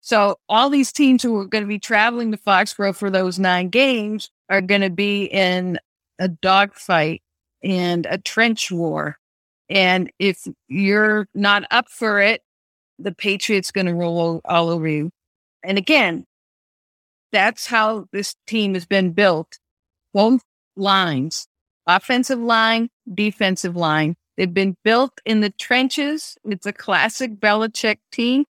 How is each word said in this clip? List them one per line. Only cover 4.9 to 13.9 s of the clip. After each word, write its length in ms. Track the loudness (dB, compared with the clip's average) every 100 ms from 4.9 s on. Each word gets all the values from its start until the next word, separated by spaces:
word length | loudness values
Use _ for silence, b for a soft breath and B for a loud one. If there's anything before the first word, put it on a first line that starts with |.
| 0 -2 0 -2
in 520 | 0 0 0 -4 -6 _ _ _ _
a 120 | -6
dogfight 920 | -2 2 4 2 -2 0 0 2 -4 _ _ _ _
and 440 | -4 -2 0 -2 -4
a 80 | -6
trench 540 | -6 0 0 0 -4
war. 460 | -4 -4 -4 -6 -8 _ _ _ _ _
And 400 | 2 2 2 -2 _
if 300 | -2 -2 -10 -18 _
you're 580 | -2 0 2 2 0 -4 -2
not 300 | 2 2 2
up 180 | -2 -2
for 320 | -6 -2 2
it, 200 | 2 0 _ _ _ _ _ _
the 140 | -12
Patriots 600 | -6 -4 -4 -2 -2 -2
gonna 240 | -4 -4